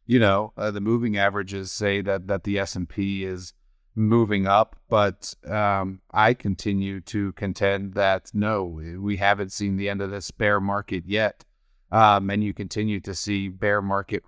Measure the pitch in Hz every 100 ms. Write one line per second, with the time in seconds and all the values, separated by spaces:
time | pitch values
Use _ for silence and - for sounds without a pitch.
0 | - 123 107 98 107 - 107 101 104 117
1 | 117 104 101 101 95 98 95 - 104 101
2 | 98 98 92 98 104 101 98 98 87 -
3 | 98 98 95 90 90 - _ _ _ -
4 | 107 117 107 101 95 101 113 - _ 110
5 | 101 87 - - - 110 104 98 95 95
6 | _ 101 110 127 104 95 107 98 98 98
7 | - 107 98 - 101 92 98 98 98 98
8 | 98 95 - 104 104 107 90 80 80 90
9 | 101 98 101 101 95 - 101 95 98 101
10 | 98 101 - - 104 104 98 101 - 95
11 | 87 104 107 - _ _ _ _ _ 107
12 | 107 101 98 101 104 95 98 107 107 101
13 | 101 90 - 101 98 95 104 104 98 98
14 | 98 104